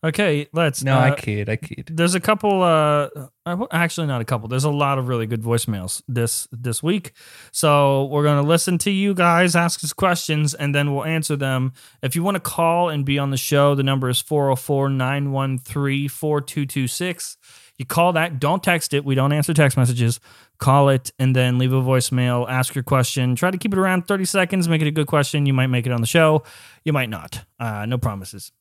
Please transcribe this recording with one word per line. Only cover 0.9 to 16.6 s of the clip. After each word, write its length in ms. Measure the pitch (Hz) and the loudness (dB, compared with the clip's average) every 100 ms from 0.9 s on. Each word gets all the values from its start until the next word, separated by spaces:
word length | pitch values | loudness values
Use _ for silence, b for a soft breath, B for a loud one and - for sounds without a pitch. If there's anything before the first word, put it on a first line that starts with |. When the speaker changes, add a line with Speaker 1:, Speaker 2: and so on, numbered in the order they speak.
| 135 | 4
Speaker 2:
I 140 | 127 | 4
Speaker 1:
Uh, 40 | 143 | 2
Speaker 2:
kid, 340 | - 104 104 | -2 -4 -2
I 60 | 110 | -6
kid. 340 | - - - | -6 -12 -10
Speaker 1:
there's 220 | 160 170 180 | 0 0 2
a 40 | |
couple. 440 | 175 214 208 190 | 0 0 2 2
Uh, 460 | 180 160 151 147 143 147 131 _ - | 4 4 4 2 0 -6 -16 _ -8
I 60 | |
w-, 160 | 175 180 | -6 -2
actually, 360 | 170 170 - 156 | 0 -2 -2 -2
not 140 | 127 | -2
a 40 | 113 | -2
couple. 220 | 123 110 | -4 -2
There's 160 | 127 | -2
a 60 | 147 | -2
lot 260 | 143 143 135 | 0 0 0
of 100 | 127 | -2
really 180 | 123 113 | -2 -2
good 140 | 117 | -4
voicemails 580 | 110 117 - 104 92 - - | 0 -2 0 -6 -6 -10 -6
this, 400 | 123 117 - - | -2 -2 -4 -8
this 300 | 120 120 113 | -10 -6 -4
week. 300 | 156 180 175 B B B B | -2 -2 -4 B B B B
So 540 | - 156 147 139 139 135 | 0 2 4 4 2 0
we're 180 | 147 | 0
gonna 240 | 147 143 147 | 2 2 4
listen 300 | 165 - 175 | 2 2 -2
to 120 | - | 0
you 220 | 196 202 | 0 0
guys 420 | 185 175 170 180 170 | 2 2 4 4 2
ask 280 | 170 - | 0 -2
us 100 | 156 | -8
questions, 600 | - 190 170 - 151 151 - | -2 0 0 -2 0 0 -2
and 180 | 143 | -2
then 200 | 143 143 | 0 0
we'll 100 | 139 156 | -2 -2
answer 300 | 160 151 147 | -4 -2 -2
them. 380 | 139 131 131 127 B B | -2 0 -2 -6 B B
If 140 | 135 165 | -4 -2
you 80 | |
wanna 160 | 175 196 | -2 -2
call 500 | - - 165 170 175 | -4 0 2 2 0
and 160 | 151 139 | -2 -2
be 140 | 143 | 0
on 100 | 139 | 0
the 60 | 135 | -4
show, 380 | - 143 143 139 | 0 4 4 4
the 80 | |
number 240 | 135 135 127 | 0 0 0
is 120 | 123 | -2
four 280 | - 151 139 | -2 0 2
oh 60 | 131 | 0
four, 340 | - 139 139 | 0 -2 0
nine 420 | 135 127 139 143 | 0 -2 -2 -2
one 280 | 135 135 131 | -2 -2 -4
three, 480 | - 147 143 135 139 | -6 -4 -2 -2 -4
four 340 | - 156 147 | -4 -2 -2
two 240 | 143 - | -2 -6